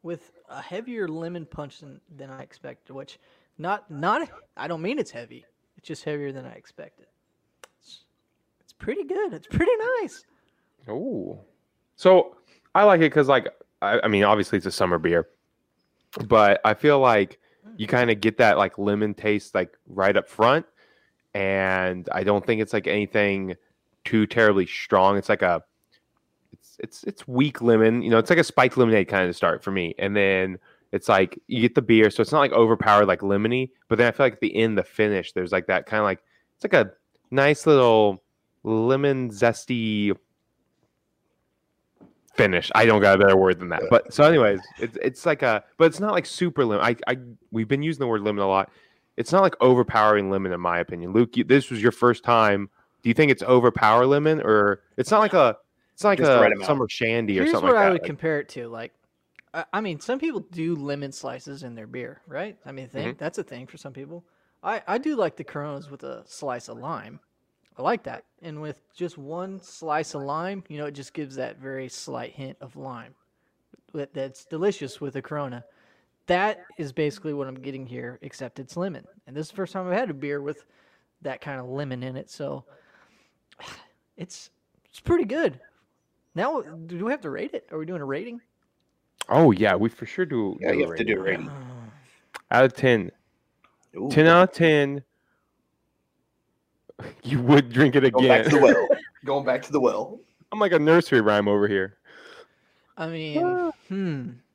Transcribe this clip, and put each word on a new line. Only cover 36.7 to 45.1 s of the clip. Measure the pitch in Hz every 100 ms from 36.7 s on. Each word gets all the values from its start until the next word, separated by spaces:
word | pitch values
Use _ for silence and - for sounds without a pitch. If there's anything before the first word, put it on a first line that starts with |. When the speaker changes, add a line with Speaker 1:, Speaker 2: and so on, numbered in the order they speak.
Speaker 2:
a | 156 104 _ _ _ _
nice | 131 139 147 160
little | 143 123 110 104 95 _ _ _ _
lemon | 110 110 117 135 139 135 123
zesty | 101 117 110 - 123 110 107 104 95 _ _ _ _ _ _ _ _ _ _ _ _ _ _ _ _ _ _ - _ _
finish. | - 107 90 - 107
I | 113
don't | 107
got | 98 95
a |
better | 98 95
word | 95 87
than | 90
that. | 80
Speaker 3:
Yeah. | -
Speaker 2:
But | 147 -
so | - 151
anyways, | 165 110 98 - -
it's, | 117 -
it's | 127